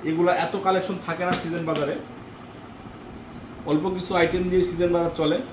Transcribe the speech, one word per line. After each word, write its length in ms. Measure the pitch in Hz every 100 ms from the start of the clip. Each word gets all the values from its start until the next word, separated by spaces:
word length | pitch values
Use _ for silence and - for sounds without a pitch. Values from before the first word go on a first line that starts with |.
| 156
এগুলো 200 | 160 175 175
এত 100 | - - 185
কালেকশন 300 | 185 185 180 -
থাকে 160 | 170 180
না 40 | 175
সিজন 240 | 165 165 160
বাজারে, 240 | 147 143 - - - - - - - - - - - - - - - - - -
অল্প 140 | 151 185 180
কিছু 140 | - 185
আইটেম 240 | 165 180 180
দিয়ে 120 | 180 175
সিজন 220 | 170 175 170
বাজার 160 | 170 165
চলে। 160 | 156 262 -